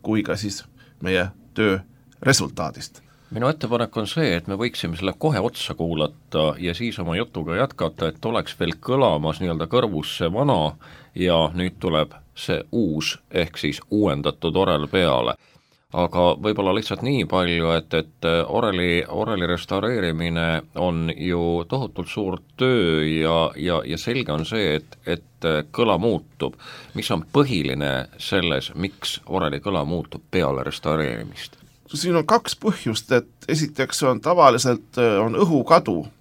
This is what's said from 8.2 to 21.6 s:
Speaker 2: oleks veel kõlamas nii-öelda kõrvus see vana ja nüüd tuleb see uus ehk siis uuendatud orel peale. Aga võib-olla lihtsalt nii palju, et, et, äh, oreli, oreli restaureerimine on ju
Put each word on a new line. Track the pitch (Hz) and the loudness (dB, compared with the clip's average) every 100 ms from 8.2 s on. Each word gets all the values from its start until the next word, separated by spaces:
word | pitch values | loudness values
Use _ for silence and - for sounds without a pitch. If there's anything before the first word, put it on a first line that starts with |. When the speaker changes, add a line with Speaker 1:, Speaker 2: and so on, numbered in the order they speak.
Speaker 2:
oleks | 113 117 - - | -4 -4 -4 -4
veel | 82 82 | -4 -4
kõlamas | - 131 120 76 78 78 | -2 2 4 2 0 -2
nii-öelda | 90 80 80 | -4 -4 0
kõrvus | 123 117 80 76 - | 0 0 -4 -6 -4
see | 82 | -2
vana | 98 143 101 76 - - - - | 0 2 2 0 -2 -20 -20 -16
ja | - 90 82 78 | -2 2 4 4
nüüd | 85 90 - | 0 -4 -4
tuleb | 92 80 76 - - | 0 0 0 -6 -20
see | - - 80 - | -12 -4 -4 -2
uus | 120 98 78 - - _ | -2 0 0 -4 -6 _
ehk | 87 82 - | -2 -2 -2
siis | 76 69 - | -4 -4 -2
uuendatud | 104 101 71 76 - 82 82 | 2 2 2 -2 -2 0 2
orel | 98 76 73 | 2 2 2
peale. | 95 87 64 60 - _ _ _ _ _ | 2 4 2 0 -4 _ _ _ _ _
Aga | - 87 90 87 67 | -2 0 4 4 4
võib-olla | 107 101 95 | 0 0 0
lihtsalt | 101 110 95 117 | 0 -2 -4 -2
nii | 139 82 | 0 0
palju, | 95 87 85 82 | 0 2 2 2
et, | 82 - | 0 0
et, | 82 78 _ 85 | -2 -2 _ 0
äh, | 85 78 | 0 2
oreli, | 90 117 92 87 85 - | 0 0 0 0 0 -2
oreli | 85 107 101 87 | -4 -2 -2 0
restaureerimine | 87 - 98 107 120 87 80 85 82 82 80 - | -2 -2 -2 0 0 -2 -2 -2 0 0 -2 -4
on | - 90 82 82 | -2 -2 0 -2
ju | - 87 87 85 85 | -4 -2 0 0 -2